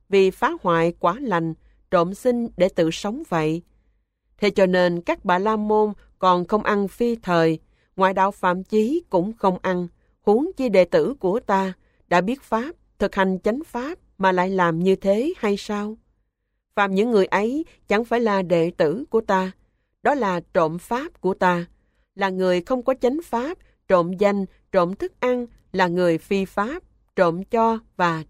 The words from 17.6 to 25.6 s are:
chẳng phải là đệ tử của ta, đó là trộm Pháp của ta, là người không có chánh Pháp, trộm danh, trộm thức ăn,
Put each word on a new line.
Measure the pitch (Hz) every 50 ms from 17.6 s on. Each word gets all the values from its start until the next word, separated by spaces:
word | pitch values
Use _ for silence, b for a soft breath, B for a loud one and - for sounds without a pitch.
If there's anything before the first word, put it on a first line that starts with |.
| 320 b b b b b
chẳng | 202 208 240
phải | - 233 240
là | 240 214 202 196 190
đệ | 165 175 170 160 175
tử | 170 - 175 151 156 226 294 -
của | - 226
ta, | 226 - 196 185 185 190 190 _ _ _ _ _ _ _ _ _ -
đó | 220 285
là | 285 226 196 180 175 165 _ -
trộm | 185 165 156 160 175
Pháp | - - 233 247 285 339 - _
của | - 185 196
ta, | - 196 185 180 175 175 - _ _ _ _ _ _ _ _ _
là | 190 196 196
người | 190 185 185 185 180 180
không | 175 - 262 254 240
có | - 262 254
chánh | - 240 262 311 339
Pháp, | - - 233 247 294 370 - _ _ _ _ _ -
trộm | 190 180 170 170 190
danh, | 175 208 202 202 202 190 185 _ _ _ _ -
trộm | 190 175 175 190
thức | - 349 370 _ -
ăn, | - 254 247 247 240 233 _ _